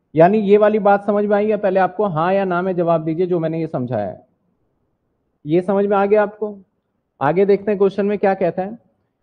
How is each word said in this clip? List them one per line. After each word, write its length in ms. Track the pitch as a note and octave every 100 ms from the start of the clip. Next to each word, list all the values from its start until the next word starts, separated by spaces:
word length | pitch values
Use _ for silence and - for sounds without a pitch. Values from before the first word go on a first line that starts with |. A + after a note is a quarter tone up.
| _
यानी 260 | D3+ E3+ A3
ये 180 | G3 G#3
वाली 200 | G#3+ G#3+
बात 260 | G3 G3+ G3+
समझ 180 | G#3
में 120 | G#3 G#3
आई 100 | G#3+
या 100 | G#3
पहले 240 | G3+ F#3+
आपको 260 | F#3 F#3 C#3
हाँ 280 | D3+ E3+
या 100 | G3
ना 180 | F#3+ F3
में 140 | F#3+ F3
जवाब 280 | E3+ E3
दीजिए 220 | D#3+ D#3+ F3+
जो 120 | F3
मैंने 220 | D#3+ E3
ये 60 | D#3
समझाया 400 | D3 B2 A#2+ G2+
है, 200 | - _ _ _ _ _ _ _ _ _ _ _ _
ये 180 | D3 E3
समझ 240 | F3+ G3 G3+
में 100 | G3+
आ 100 | G3+
गया 160 | G#3+
आपको? 360 | G#3 G#3 G#3+ G3+ - _ _ _ _ _
आगे 260 | C3+ E3+ G3
देखते 240 | G3 G3+
हैं 80 | G3
क्वेश्चन 280 | G3 G3 G3+
में 120 | G#3
क्या 160 | G3
कहता 280 | G3 F3 E3+
है। 160 | F#3+ A#3 _ _ _ _